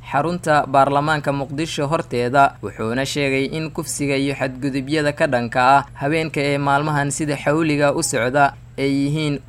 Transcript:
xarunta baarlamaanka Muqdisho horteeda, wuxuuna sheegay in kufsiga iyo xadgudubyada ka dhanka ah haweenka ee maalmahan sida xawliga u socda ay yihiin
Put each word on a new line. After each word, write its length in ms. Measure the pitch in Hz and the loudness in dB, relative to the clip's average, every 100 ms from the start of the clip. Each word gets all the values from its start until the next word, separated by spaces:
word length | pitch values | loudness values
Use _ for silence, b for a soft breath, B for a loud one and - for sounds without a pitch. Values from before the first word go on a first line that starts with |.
| - | -2
xarunta 540 | 139 151 175 170 147 131 | -2 -2 -2 2 2 4
baarlamaanka 640 | 139 135 139 151 151 143 | 4 4 2 2 0 0
Muqdisho 540 | 139 131 143 160 - 143 | -4 -4 -6 -6 -4 -2
horteeda, 680 | 165 - 123 120 139 139 - | -2 -2 -2 2 6 4 2
wuxuuna 420 | 101 - 110 123 139 | -12 -6 -4 -2 -2
sheegay 400 | 151 139 135 135 | -2 0 0 -2
in 240 | 160 160 | -4 -6
kufsiga 480 | - 151 - 143 139 | -8 -8 -4 -2 0
iyo 160 | 139 135 | -2 -2
xadgudubyada 800 | 135 127 139 135 135 156 147 | -4 -4 -4 -4 -2 0 0
ka 140 | 143 160 | 0 0
dhanka 340 | 123 117 127 | 0 0 2
ah 240 | 123 139 135 | 4 4 2
haweenka 480 | - 139 160 160 151 | -6 -2 -2 -2 -2
ee 160 | 143 143 | -2 0
maalmahan 540 | 143 139 151 147 143 | 2 2 2 0 -2
sida 260 | 139 151 139 | -2 -4 -2
xawliga 560 | 143 156 165 147 143 | 0 0 0 2 2
u 100 | 147 | 0
socda 500 | 156 131 120 139 139 - - - | -2 -2 0 2 2 0 -16 -4
ay 120 | 139 | -2
yihiin 480 | 139 139 151 151 143 | 0 0 -2 -2 -4